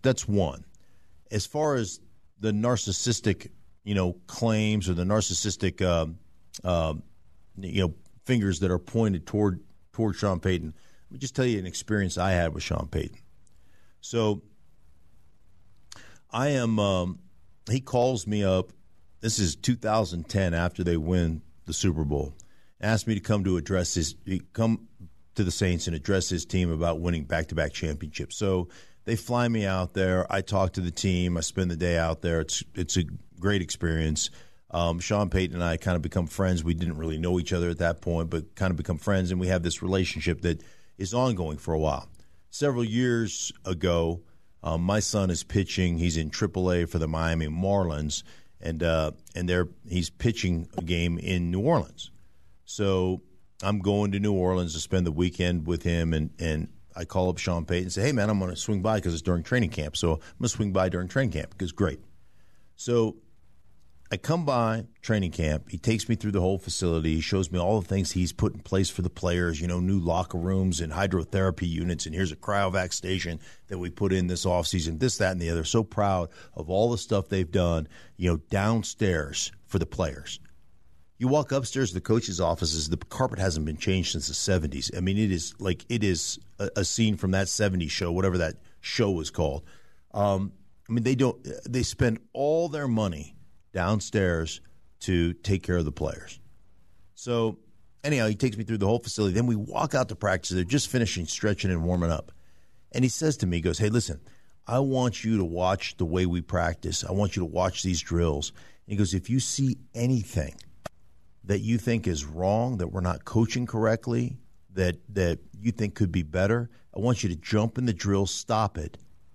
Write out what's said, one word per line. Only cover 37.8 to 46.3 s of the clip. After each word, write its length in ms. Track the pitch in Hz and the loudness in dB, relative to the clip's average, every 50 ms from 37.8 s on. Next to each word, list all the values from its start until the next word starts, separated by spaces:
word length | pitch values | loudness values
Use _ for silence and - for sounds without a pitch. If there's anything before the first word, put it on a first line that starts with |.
| 90 85 82 - | 0 0 0 -2
point, 300 | - 90 85 82 82 82 | -4 -2 -2 -2 -2 -2
but 240 | 85 82 76 - - | -4 -6 -6 -6 -6
kind 160 | - 98 92 | -2 -2 0
of 60 | 90 | 0
become 220 | 76 - - 87 76 | -2 -2 -4 -4 -4
friends, 340 | - 107 101 95 92 87 92 | 0 0 2 2 2 0 0
and 80 | 90 | 0
we 80 | 92 90 | 0 2
have 160 | 95 90 82 | 0 2 0
this 180 | 87 - - 90 | -2 -4 -2 -2
relationship 600 | 92 95 95 90 85 - - - 87 82 - - | 0 2 2 2 0 -2 -4 -2 -2 -2 0 0
that 200 | 87 82 - - - - - - - - - | 0 0 -2 -4 -16 -20 -20 -20 -20 -12 -10
is 160 | 95 90 107 | -8 -4 0
ongoing 440 | 123 127 131 113 90 85 78 76 71 | 0 2 2 0 -2 -2 -4 -6 -6
for 160 | - - 82 | -4 -2 0
a 40 | 78 | 2
while. 280 | 78 76 69 69 - - - - - - - - - - | 2 2 0 0 -4 -10 -18 -20 -20 -20 -20 -20 -20 -14
Several 340 | - - 147 143 131 120 120 | -6 -2 0 0 0 0 0
years 680 | 110 107 120 127 123 120 117 113 98 - - - - - - - | 0 2 2 2 2 2 2 0 -2 -4 -6 -8 -8 -10 -8 -6
ago, 580 | 92 92 80 95 90 87 85 82 82 85 85 - - - - - - - - - | -4 -4 0 2 2 2 4 2 0 -2 -4 -8 -16 -20 -20 -20 -20 -18 -8 -4
um, 200 | 80 82 82 85 | -2 -2 0 2
my 180 | 92 101 107 | 2 2 2
son 300 | 101 - - 104 98 92 | 0 0 0 0 2 2
is 120 | 85 78 - | 0 -2 -2
pitching. 560 | - - 104 95 - - - 92 87 85 82 | 0 0 0 0 0 0 0 2 2 2 2
He's 180 | 85 87 80 | 0 0 0
in 140 | 80 80 78 | 0 -2 -4